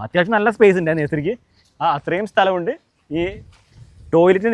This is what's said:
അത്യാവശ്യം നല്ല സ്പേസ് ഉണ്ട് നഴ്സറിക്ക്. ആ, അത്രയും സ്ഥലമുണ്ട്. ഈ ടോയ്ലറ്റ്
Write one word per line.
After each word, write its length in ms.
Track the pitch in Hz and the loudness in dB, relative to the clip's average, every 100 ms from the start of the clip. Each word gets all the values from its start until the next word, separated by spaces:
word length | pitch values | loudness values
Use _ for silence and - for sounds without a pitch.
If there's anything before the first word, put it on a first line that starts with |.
| 110 | -4
അത്യാവശ്യം 300 | 175 180 220 | -2 0 0
നല്ല 120 | 214 208 | 0 4
സ്പേസ് 200 | 208 185 | 4 4
ഉണ്ട് 100 | 160 160 | 0 -2
നഴ്സറിക്ക്. 340 | 147 151 151 240 _ _ _ - | -2 -4 -4 -8 _ _ _ -6
ആ, 40 | 160 147 | -4 -2
അത്രയും 280 | - 170 214 | -4 -6 -2
സ്ഥലമുണ്ട്. 400 | - 190 185 175 320 _ _ - 156 | 0 0 0 -6 -8 _ _ -10 -6
ഈ 40 | 180 202 - _ _ - - - - | -6 -10 -20 _ _ -20 -20 -20 -2
ടോയ്ലറ്റ് 360 | 165 180 190 226 | 2 4 4 2